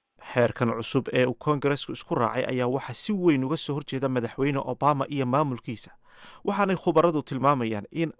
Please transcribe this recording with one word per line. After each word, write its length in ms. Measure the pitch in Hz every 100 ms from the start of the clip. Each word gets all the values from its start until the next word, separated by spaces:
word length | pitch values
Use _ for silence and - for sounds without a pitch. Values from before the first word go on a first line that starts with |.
| _ _
Xeerkan 520 | - 127 117 - 117
cusub 340 | 113 117 139 117
ee 140 | 131 127
uu 80 | 117
Koongareesku 540 | - 147 143 143 -
isku 220 | 127 -
raacay 300 | 147 113 117 -
ayaa 160 | 127 123
waxaa 260 | 131 -
si 180 | 123 -
weyn 320 | 208 180 143
uga 120 | 131 156
soo 180 | - 139
horjeeda 300 | - 131 131
madaxweyne 500 | 127 113 - 139 139
Obama 460 | 127 127 139 143 135
iyo 180 | 143 123
maamulkiisa. 640 | 135 151 123 - 110 - - _ - - -
Waxaanay 320 | - 202 196 185
khubaradu 460 | - 160 170 156
tilmaamayaan 640 | - 139 131 139 113 107 98
in 200 | 156 165 -